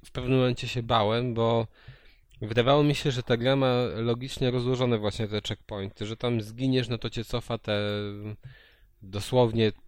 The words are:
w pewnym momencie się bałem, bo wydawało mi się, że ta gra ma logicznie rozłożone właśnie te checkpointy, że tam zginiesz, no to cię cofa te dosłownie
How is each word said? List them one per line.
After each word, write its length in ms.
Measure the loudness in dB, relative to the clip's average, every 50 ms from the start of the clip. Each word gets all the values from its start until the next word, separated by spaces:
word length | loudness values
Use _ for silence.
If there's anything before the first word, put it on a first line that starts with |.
| -12
w 60 | -12
pewnym 280 | -8 -6 -2 2 2 4
momencie 300 | 4 2 0 -2 -6 -6
się 140 | -6 -4
bałem, 520 | -2 2 2 4 4 4 2 0 0 -2 0
bo 320 | 0 2 2 2 2 0 -2 -8 -18 -20 -20 -20 -20 -20 -20 -20 _ _ _ -14 -10
wydawało 420 | -6 -2 2 2 4 6 6 6 4
mi 100 | 4 2
się, 160 | 0 0 -2
że 120 | -2 -2
ta 140 | 0 0 0
gra 200 | 2 2 2 2
ma 160 | 2 2 2 2 2 0 0 -2
logicznie 540 | -2 0 0 -2 -2 -4 -8 -4 -2 0 0
rozłożone 480 | 0 0 0 0 0 2 2 2 2 2
właśnie 300 | 0 -2 -2 -2 -4 -4
te 120 | -4 -4 -4 -6
checkpointy, 580 | -8 -10 _ -10 -8 -8 -8 -8 -8 -8 -8
że 100 | -8 -6
tam 240 | -4 -2 0 0 0
zginiesz, 460 | -2 -4 -6 -2 0 2 2 2 0 -2
no 100 | -4 -4
to 120 | -6 -6
cię 140 | -6 -6 -6
cofa 340 | -4 -6 -6 -4 -4 -6 -6
te 200 | -2 -2 -2 0 0 -2 -2 -4 -4 -6 -8 -8 -10 -10 -12 -12 -14 -20 -20 -20 -20 -20 _ _ -20 -20 _ -20
dosłownie 680 | -14 -8 -6 -6 -2 2 4 4 4 4 4 4 2 2 2 -2 -2